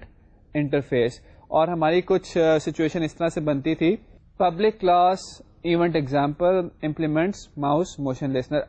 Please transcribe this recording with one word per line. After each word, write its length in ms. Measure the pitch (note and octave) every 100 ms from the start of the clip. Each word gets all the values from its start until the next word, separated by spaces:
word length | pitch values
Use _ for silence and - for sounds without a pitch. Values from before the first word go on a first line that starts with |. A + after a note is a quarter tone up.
| - - - _ _ D3+
interface، 840 | C#3+ C#3+ C#3 B2+ A#2+ - - - -
اور 200 | D3+ E3
ہماری 320 | F3 D#3 F3
کچھ، 380 | F3+ F#3 F#3 F3+
آ، 200 | D#3+ D#3
situation 440 | D#3+ D3+ D#3 F3
اس 120 | D#3
طرح 140 | - E3
سے 120 | E3+
بنتی 340 | D3+ C#3 D3
تھی، 220 | D#3+ E3 A3 - - _ -
public 280 | F#3 E3 G#3+
class 460 | G#3+ F3+ F3 F3+ F#3+ - - - _ E3+
event 220 | E3+ E3+
example 640 | D#3+ C3+ C#3+ C#3+ D3 F3 F#3
implements 1080 | F3 - D#3 D3 D#3 D#3 F3+ G3+ - -
mouse 420 | C#3+ D3 F3+ - C#3
motion 220 | B2+ C#3+
listener۔ 320 | C3 B2 D3+